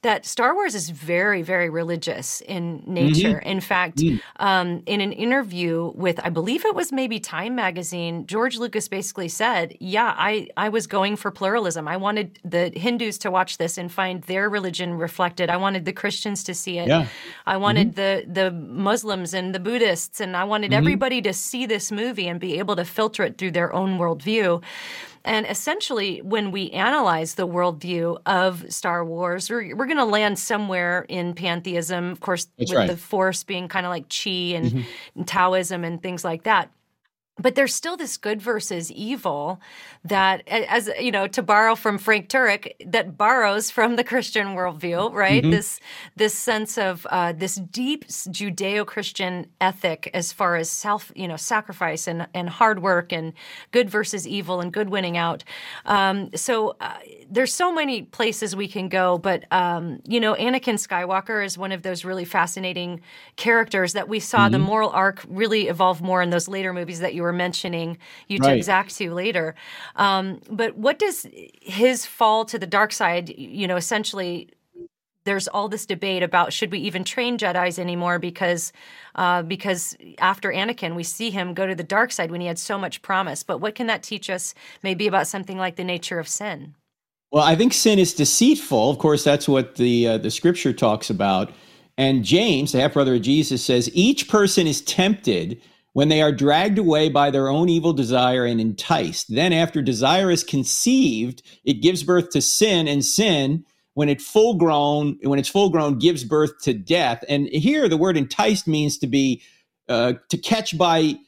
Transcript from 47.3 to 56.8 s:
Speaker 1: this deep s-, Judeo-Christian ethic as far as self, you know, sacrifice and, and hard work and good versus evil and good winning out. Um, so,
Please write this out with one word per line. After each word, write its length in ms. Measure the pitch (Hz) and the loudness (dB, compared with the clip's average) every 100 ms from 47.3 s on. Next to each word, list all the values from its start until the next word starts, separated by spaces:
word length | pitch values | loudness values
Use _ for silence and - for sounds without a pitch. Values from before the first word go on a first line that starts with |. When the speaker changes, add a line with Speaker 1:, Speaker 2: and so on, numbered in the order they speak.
Speaker 1:
this 240 | 160 185 196 | -2 -6 -6
deep 480 | 175 - 254 302 - | -10 -6 -4 -4 -8
s-, 200 | - - | -12 -10
Judeo-Christian 1160 | 175 202 180 190 208 208 - 202 - 185 180 - _ | -8 -8 -4 -2 -2 -4 -6 -8 -4 -4 -4 -10 _
ethic 500 | 185 185 185 160 - | 0 0 -4 -4 -6
as 180 | 190 170 | -6 -6
far 240 | - 190 170 | -2 0 0
as 140 | 165 | -2
self, 420 | - - 214 - | -6 -2 -4 -4
you 120 | - 180 | -12 -10
know, 80 | 156 | -8
sacrifice 680 | - 220 214 180 170 160 - | -2 -2 -4 -4 -4 -4 -6
and, 200 | 165 160 | -6 -6
and 140 | 180 175 | -6 -8
hard 340 | - 226 208 | 2 2 4
work 300 | 185 180 175 | 2 2 0
and 200 | 170 160 165 - - - | -6 -6 -10 -20 -20 -2
good 180 | - 202 | 0 2
versus 360 | 208 196 202 151 | 0 -2 -6 -6
evil 340 | 202 170 180 | -6 -4 -4
and 120 | 175 | -2
good 180 | 180 208 | -4 -2
winning 260 | 196 185 170 | -2 -2 0
out. 280 | 170 160 - - - - - | -2 -4 -10 -16 -14 -14 0
Um, 440 | 202 196 196 190 | 2 4 0 -4
so, 420 | - - 233 214 - | -6 -2 0 0 -4